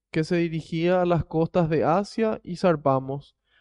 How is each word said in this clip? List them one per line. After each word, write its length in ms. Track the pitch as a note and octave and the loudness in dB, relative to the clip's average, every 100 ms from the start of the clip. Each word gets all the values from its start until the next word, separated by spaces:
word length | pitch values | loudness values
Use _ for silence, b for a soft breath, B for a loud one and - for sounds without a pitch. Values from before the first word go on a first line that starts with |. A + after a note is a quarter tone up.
| _ | _
que 120 | D#3+ | -4
se 120 | D#3 F3 | -2 -2
dirigía 640 | E3+ D#3+ - E3 F3 F3+ | -2 -4 -6 -2 0 2
a 40 | F3 | 2
las 200 | E3+ - | 0 0
costas 440 | D#3+ E3 F#3 D#3+ | -2 0 0 0
de 140 | D#3 | 2
Asia 560 | A#2+ F3+ G#3 - A3 G#3 | 2 0 0 -2 -2 -4
y 140 | - F3 | -8 -2
zarpamos. 800 | F#3 D#3 C#3+ C3 C3+ C#3 - _ _ _ | 0 2 2 0 -2 -8 -12 _ _ _